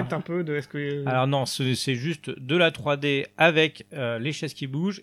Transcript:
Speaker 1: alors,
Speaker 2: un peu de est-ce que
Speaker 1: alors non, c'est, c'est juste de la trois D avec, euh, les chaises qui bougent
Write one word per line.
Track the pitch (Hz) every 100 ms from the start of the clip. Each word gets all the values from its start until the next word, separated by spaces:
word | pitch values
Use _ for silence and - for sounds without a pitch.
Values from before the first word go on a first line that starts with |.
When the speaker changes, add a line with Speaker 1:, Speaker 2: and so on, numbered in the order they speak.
| 123
Speaker 1:
alors, | 160
Speaker 2:
un |
peu | - 170
de | 165 147
est-ce | 139
que | 147 143 143 139
Speaker 1:
alors | 127 131
non, | 139 123
c'est, | - 131 120
c'est | - 123
juste | 143 156 -
de | 127 131 170
la | 165
trois | - 131 143
D | 147 139 - -
avec, | 160 160 156 - -
euh, | 151 120 117
les | 127
chaises | 151 151
qui | - 139
bougent | 139 185 190